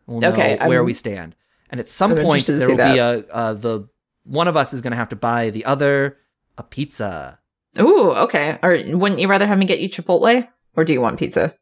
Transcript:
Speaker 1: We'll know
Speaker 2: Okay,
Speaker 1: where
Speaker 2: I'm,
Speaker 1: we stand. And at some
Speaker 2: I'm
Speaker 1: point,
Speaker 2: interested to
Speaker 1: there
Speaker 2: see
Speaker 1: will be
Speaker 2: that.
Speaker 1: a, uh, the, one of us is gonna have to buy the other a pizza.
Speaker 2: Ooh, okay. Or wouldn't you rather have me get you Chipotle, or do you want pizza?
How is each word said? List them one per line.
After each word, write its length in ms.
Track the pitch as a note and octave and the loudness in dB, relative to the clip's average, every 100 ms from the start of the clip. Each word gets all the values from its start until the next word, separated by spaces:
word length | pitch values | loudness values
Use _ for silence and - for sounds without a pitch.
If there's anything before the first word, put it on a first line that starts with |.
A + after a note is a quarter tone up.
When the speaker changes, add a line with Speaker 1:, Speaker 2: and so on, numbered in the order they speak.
| - | -12
Speaker 1:
We'll 120 | A#2 | -4
know 120 | D#3 | 0
Speaker 2:
Okay, 260 | A3 - - C#3+ | 0 0 0 0
Speaker 1:
where 140 | B2+ | 2
Speaker 2:
I'm, 60 | A#2+ | 0
Speaker 1:
we 80 | A#2 | -4
stand. 400 | A#2 F#2+ E2 - _ _ _ | -8 -10 -14 -20 _ _ _
And 100 | B2 | -12
at 80 | - | -8
some 220 | - G3+ | -2 0
Speaker 2:
I'm 40 | B3 | 2
Speaker 1:
point, 320 | F#3 C#3+ C3 | 2 0 0
Speaker 2:
interested 40 | |
to 40 | D3 | 0
Speaker 1:
there 100 | B2+ | 2
Speaker 2:
see 40 | |
Speaker 1:
will 180 | A2 B2 | 2 4
be 40 | C3 | 4
Speaker 2:
that. 320 | A#2+ A#2+ G2+ | 2 -2 -6
Speaker 1:
a, 60 | A2+ | -6
uh, 180 | A2+ | -4
the, 340 | G#2+ A#2 A2 G#2+ _ _ _ | -4 -4 -6 -8 _ _ _
one 240 | - C#3 F3 | -8 -2 0
of 100 | D#3 | 2
us 160 | C3 | 0
is 80 | B2+ | -4
gonna 140 | A#2+ A#2+ | -6 -6
have 140 | A2+ | -6
to 60 | G#2+ | -6
buy 360 | A#2+ A#2+ A2+ | -2 -2 -2
the 120 | G#2+ A2+ | -4 -2
other 520 | C#3 C#3+ C#3 C#3 - _ _ _ - | 0 2 2 -2 -6 _ _ _ -20
a 60 | |
pizza. 760 | - - C#3+ - G#2 E2 C2 - _ _ _ - | -14 -10 -8 -6 -8 -8 -12 -18 _ _ _ 2
Speaker 2:
Ooh, 300 | B3 G4+ G3 | 4 6 4
okay. 440 | A2 - D#3 D3 D3 | 2 0 0 -2 0
Or 80 | F3+ E3+ - F3 | 2 2 0 0
wouldn't 240 | G3+ F#3 | 0 0
you 60 | F#3+ | 2
rather 180 | G3+ G#3 | 2 2
have 140 | G3 | 2
me 80 | F#3+ | 2
get 120 | F#3 | 0
you 100 | F#3+ | -4
Chipotle, 580 | - F3 F3 A3 B3 A#3+ _ _ - | -6 0 2 4 2 0 _ _ -2
or 100 | D#3+ | 0
do 60 | |
you 80 | C3 | 0
want 180 | A#2 A2+ | 0 -2
pizza? 340 | - - - - | -4 -2 -2 -4